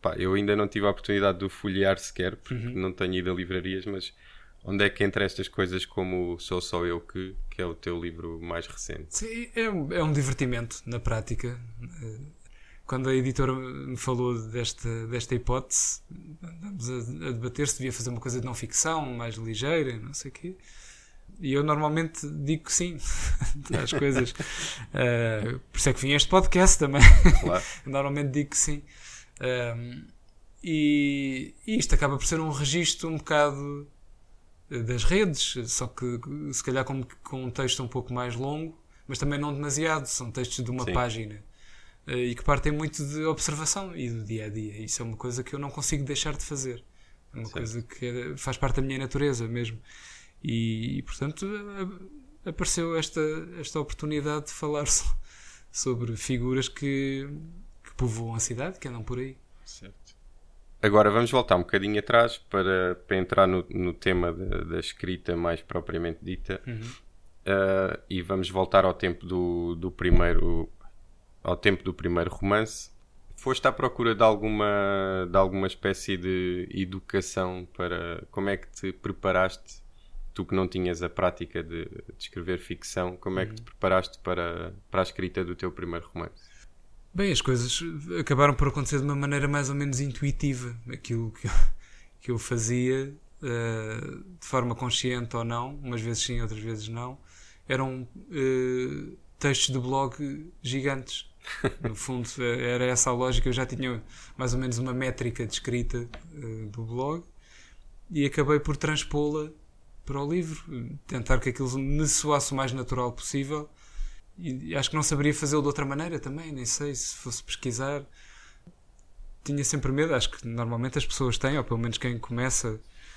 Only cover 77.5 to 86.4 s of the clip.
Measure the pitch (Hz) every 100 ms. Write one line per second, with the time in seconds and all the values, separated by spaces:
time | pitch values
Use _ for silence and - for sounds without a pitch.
77.5 | 90 90 - 90 87 85 85 - - 98
78.5 | 95 - - 95 - 107 - 95 90 95
79.5 | - - - - - - - - - 87
80.5 | 95 90 92 90 85 87 - 90 - 87
81.5 | 85 82 82 - - - - - 90 85
82.5 | 87 - 85 - 92 90 92 95 92 101
83.5 | 110 - - 95 92 - - - 90 85
84.5 | 85 85 95 - 95 92 - 90 95 87
85.5 | 90 92 - 87 85 - 85 82 -